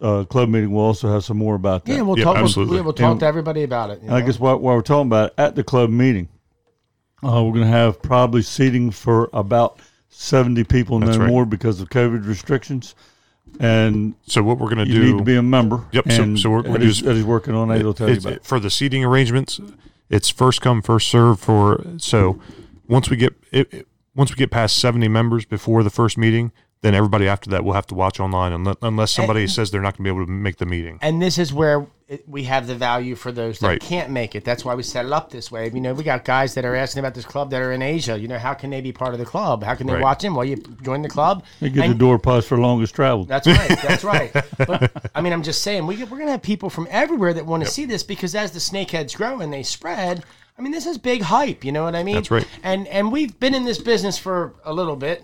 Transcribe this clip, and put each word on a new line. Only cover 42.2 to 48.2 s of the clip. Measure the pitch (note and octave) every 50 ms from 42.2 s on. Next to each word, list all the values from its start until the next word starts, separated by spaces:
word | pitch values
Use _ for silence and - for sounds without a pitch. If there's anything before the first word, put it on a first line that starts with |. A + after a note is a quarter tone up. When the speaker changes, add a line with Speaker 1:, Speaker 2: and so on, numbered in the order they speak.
Speaker 1:
pass | - C3 B2 A#2+ G#2+
for | - C3 A#2+
longest | B2 B2 B2 A#2+ A2+ G#2+ -
travel. | - C#3+ C3+ B2+ G#2+ F#2
Speaker 2:
That's | - C3 - - D#3
right. | - - G3 D#3+ F#3 - -
That's | C#3+ F3+ - -
Speaker 3:
<laughs> | G3+ G3+
Speaker 2:
right. | D#3+ C3+ A#2 - C#3+ C3+ - - -
But, | C3+ - F3+ E3+ B2+ A#2+ - D3 - - -
I | D3
mean, | E3 F3+ E3+
I'm | E3 D#3
just | D#3 D#3 - -
saying, | G#3 G#3 F#3+ D#3
we, | D#3+ G3 G#3 B3+
we're | G#3 A#3+ C4+
gonna | D4+ D4+
have | C#4 A#3 -
people | - G#3+ - - F#3+
from | - - E3+ E3
everywhere | F3 G#3+ C#4+ D4+ E4+ C4+ G3 F3 E3+
that | E3 D3
wanna | D#3+ E3 E3 D#3+
Speaker 3:
Yep. | - -
Speaker 2:
see | - D4+
this, | B3+ A3+ F#3 -
because | - G3+ -